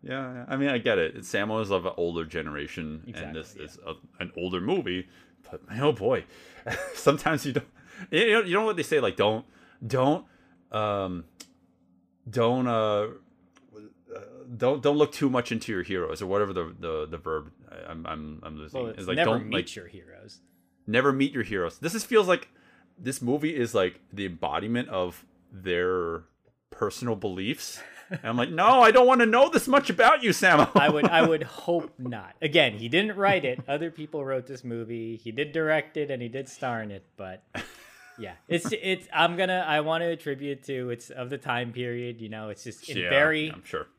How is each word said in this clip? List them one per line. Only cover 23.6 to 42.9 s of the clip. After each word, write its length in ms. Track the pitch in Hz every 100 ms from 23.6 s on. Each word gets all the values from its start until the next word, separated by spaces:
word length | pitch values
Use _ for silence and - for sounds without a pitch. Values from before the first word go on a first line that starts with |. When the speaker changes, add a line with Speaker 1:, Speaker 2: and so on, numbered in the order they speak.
| 117
Speaker 1:
like, 260 | 110 92 - _
the 140 | 98 95
embodiment 640 | 82 80 73 104 117 123
of 360 | 95 90 87 - _ _
their 720 | 98 92 87 90 90 85 82 82 _ _ _ _
personal 460 | - 104 - 120 107
beliefs. 640 | 104 92 98 - - - - - -
And 80 | 175
I'm 120 | 113 120
like, 140 | 117
"No, 320 | 165 202 247
I 80 | 226
don't 160 | 220 247
wanna 200 | 254 233
know 240 | 233 294
this 180 | 330 -
much 200 | 277 277
about 360 | 185 226 302
you, 60 | 240
Sammo." 380 | - 190 160 139
Speaker 2:
I 140 | 202 147
would, 160 | 151
I 180 | 147 165
Speaker 1:
<laughs> 60 | 165
Speaker 2:
would 160 | 160
hope 480 | 123 - - 175 165 -
not. 380 | 127 117 92 -
Again, 300 | 160 156 135
he 140 | 104 113
didn't 280 | 156 214 196
write 280 | 196 190
it. 160 | - 143 127
Other 240 | 147 165
people 320 | 160 151 151
wrote 240 | 135 131 127
this 160 | 131
movie. 500 | 123 117 113 117 113 113
He 140 | 117
did 220 | 110 147
direct 440 | 151 156 156 151 156
it 140 | 143
and 100 | 131
he 60 | 120
did 200 | 131 135
star 340 | - 131 117
in 80 | 107
it, 140 | 98 _ _
but 280 | 95 92 _
Speaker 1:
<laughs> 640 | - - - - - - -
Speaker 2:
yeah, 140 | 104 85 _
it's, 180 | 165 -
it's, 340 | 214 190 185 -
I'm 220 | 160 170 175
gonna, 280 | 185 185
I 140 | 160 151
wanna 260 | 151 165 170
attribute 560 | 165 151 135 143 139
to, 260 | - 135 123
it's 200 | 120 -
of 200 | 131 123
the 80 | 139
time 340 | 135 123 123
period, 480 | 120 123 120 120 120
you 80 | 110
know, 200 | 107 110
it's 160 | 101
just 240 | 117 107
in 80 | -